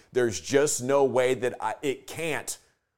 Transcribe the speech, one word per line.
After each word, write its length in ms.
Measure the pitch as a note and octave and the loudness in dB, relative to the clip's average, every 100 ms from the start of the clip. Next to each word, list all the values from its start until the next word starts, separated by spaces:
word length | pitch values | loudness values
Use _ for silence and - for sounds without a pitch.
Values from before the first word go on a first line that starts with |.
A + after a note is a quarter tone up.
| _ | _
there's 260 | B2+ A#2+ - | 0 0 -2
just 420 | - C#3 D3 - | 0 2 2 0
no 220 | B2 C#3 | 0 2
way 300 | C3+ B2+ B2+ | 4 4 2
that 220 | A#2+ B2 - | 2 -2 -4
I, 160 | A2 - | -6 -4
it 260 | C#3 B2+ - | -6 -6 -8
can't. 500 | D3 E3 C3 - - _ _ _ | -8 -6 -6 -8 -14 _ _ _